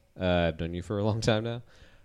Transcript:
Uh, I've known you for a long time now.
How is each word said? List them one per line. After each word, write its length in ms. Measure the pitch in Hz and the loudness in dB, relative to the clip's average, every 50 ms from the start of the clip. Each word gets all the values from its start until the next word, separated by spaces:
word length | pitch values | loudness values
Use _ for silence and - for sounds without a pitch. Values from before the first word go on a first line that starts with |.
| _ _ - - | _ _ -6 -2
Uh, 300 | 92 90 90 87 85 82 | 0 2 4 4 2 2
I've 100 | 80 82 | 0 -2
known 140 | 82 85 85 | -4 -4 -4
you 80 | 87 | -6
for 160 | 85 - 107 101 | -6 -4 -2 0
a 60 | 104 | 0
long 160 | 110 107 113 | 0 0 0
time 240 | 110 117 110 110 113 | 2 2 2 2 0
now. 180 | 117 117 123 - - - - - - - - | -4 -6 -8 -12 -16 -20 -20 -20 -20 -20 -20